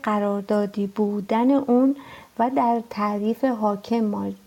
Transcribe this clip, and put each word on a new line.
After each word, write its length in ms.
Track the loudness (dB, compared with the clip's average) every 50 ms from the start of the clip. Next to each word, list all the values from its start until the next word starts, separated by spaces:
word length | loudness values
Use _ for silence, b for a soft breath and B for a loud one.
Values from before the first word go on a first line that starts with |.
| -4
قراردادی 840 | -2 0 0 0 0 -2 -2 -2 0 0 0 0 -2 -2 -4 -4
بودن 640 | -4 -2 -2 -2 0 -2 -4 -2 -2 0 2 4 4
اون 440 | 4 2 2 2 4 4 4 4 2 -2 B B B B B B B -2
و 100 | -2 0 2
در 260 | 2 2 2 0 0 -2 -6
تعریف 540 | -4 -2 -2 -2 0 0 0 -2 -2 0 0
حاکم 560 | -2 0 0 0 0 0 -2 -4 -2 -2 0
ما 280 | 0 0 -2 -4 -6 -8 -8 -10 _